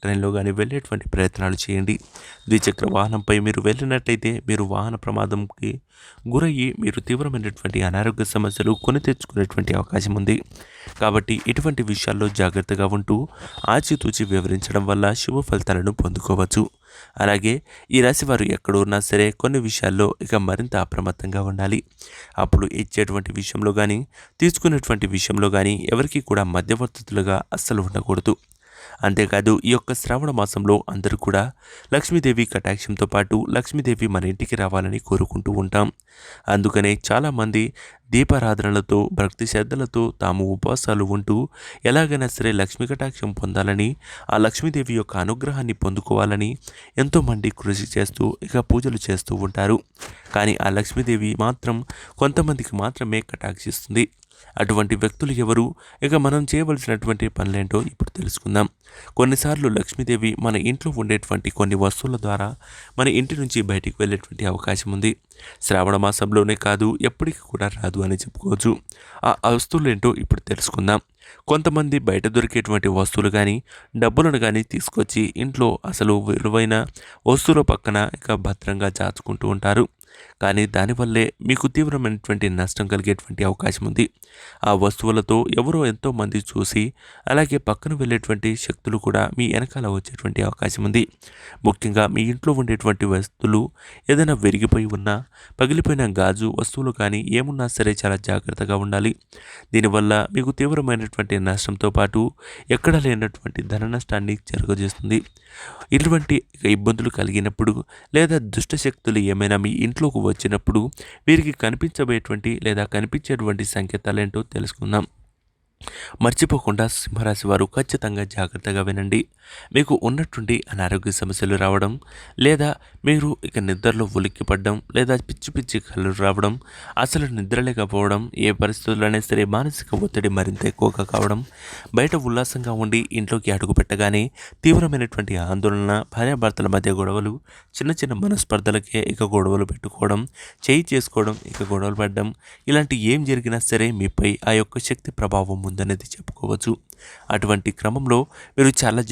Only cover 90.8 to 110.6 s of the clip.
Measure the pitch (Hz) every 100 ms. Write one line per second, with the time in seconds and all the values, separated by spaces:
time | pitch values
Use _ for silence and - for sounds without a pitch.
90.8 | 104 117 - _ - - - - 107 104
91.8 | 110 104 104 107 113 123 156 135 120 110
92.8 | 113 101 101 95 98 - 110 107 123 _
93.8 | - - - 147 160 127 101 98 110 113
94.8 | 110 101 101 104 131 - - - 131 156
95.8 | - 139 113 95 95 101 110 - 113 135
96.8 | 131 113 104 104 - 117 135 139 123 -
97.8 | 107 104 101 95 101 98 - - 98 101
98.8 | 101 101 110 - _ - - - - 110
99.8 | 107 104 104 104 - 196 127 135 143 151
100.8 | 131 117 110 - 104 101 95 98 - 101
101.8 | 104 101 101 110 117 - - - - 127
102.8 | 165 160 139 110 110 - 113 - 104 104
103.8 | 110 120 - 104 101 104 - - - 98
104.8 | 98 - 104 110 - _ _ - - -
105.8 | - 143 160 165 147 143 - - 104 101
106.8 | 104 117 120 - 98 101 101 - 110 117
107.8 | - - - 151 165 160 107 110 - 156
108.8 | 135 - - 107 98 98 101 101 104 -
109.8 | 117 127 151 113 98 - 101 101